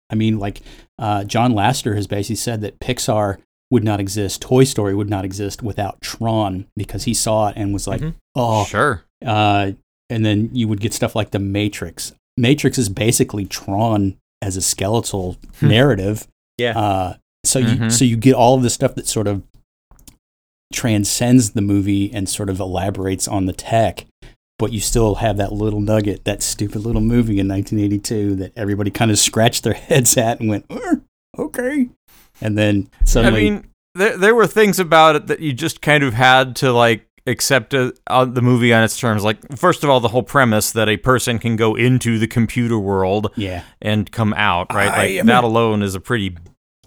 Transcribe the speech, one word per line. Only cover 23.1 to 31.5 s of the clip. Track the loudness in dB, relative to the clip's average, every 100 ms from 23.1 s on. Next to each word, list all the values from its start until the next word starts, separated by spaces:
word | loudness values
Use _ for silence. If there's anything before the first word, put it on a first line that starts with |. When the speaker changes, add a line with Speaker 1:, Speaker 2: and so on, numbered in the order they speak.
| -4 -4
Speaker 1:
on | -2 -2
the |
tech, | -4 -2 0 0 -2 -14 _ -20 _ _ -6
but | -4
you | -4
still | -2 2 2 2
have | -2 -2
that | -4
little | -4 -4 -2
nugget, | 0 0 0 -4 -6
that | -6
stupid | -6 -6 -6 -6 -4
little | 0
movie | 2 2 2 0
in | 0
nineteen | -2 -2 -2
eighty-two | 0 -2 -4 -4 -2 -4
that | -6 -6
everybody | -4 -2 -2
kinda | 0 2 2
scratched | 0 2 2 2
their | -2
<laughs> | -4 0
heads | 2 2 2
at | 0 0
and | -2
went, | -4 -6
"Er, | -10 -4 -4 -6 _ _ -10
okay." | -8